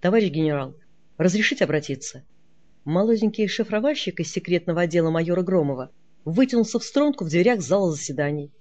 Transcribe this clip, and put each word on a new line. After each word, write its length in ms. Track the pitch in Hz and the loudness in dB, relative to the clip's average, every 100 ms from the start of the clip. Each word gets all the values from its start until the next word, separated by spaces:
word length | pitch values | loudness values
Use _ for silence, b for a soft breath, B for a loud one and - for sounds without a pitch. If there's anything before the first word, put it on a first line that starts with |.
«Товарищ 300 | 180 220 202 | 2 2 2
генерал, 440 | 147 156 143 131 - - - - - | 0 0 0 -6 -12 -20 -20 -20 0
разрешите 480 | 175 190 214 269 | 0 2 0 0
обратиться?» 600 | 165 156 147 135 - 131 - - - - - - | 0 0 -2 -10 -10 -16 -20 -20 -20 -20 -20 -16
Молоденький 600 | - 165 214 226 214 214 208 | -2 0 2 2 2 0 -2
шифровальщик 720 | - 214 214 262 302 - 170 | -2 -2 0 0 -2 -6 -6
из 100 | 170 | -6
секретного 520 | - 165 175 165 165 | -6 -2 -2 0 -2
отдела 280 | 175 170 160 | 0 2 2
майора 320 | 165 165 175 | 0 0 0
Громова 500 | 180 185 143 131 123 - - - | 2 2 2 -2 -8 -14 -20 -14
вытянулся 540 | - 165 262 240 220 233 | -4 2 2 4 0 -2
в 60 | |
струнку 400 | - - 294 285 | -2 0 2 0
в 40 | 170 | 0
дверях 320 | 165 185 240 | 2 4 2
зала 320 | 131 190 185 | 2 2 2
заседаний. 580 | 151 - 135 143 147 147 - | -2 -6 -2 -2 -2 -8 -16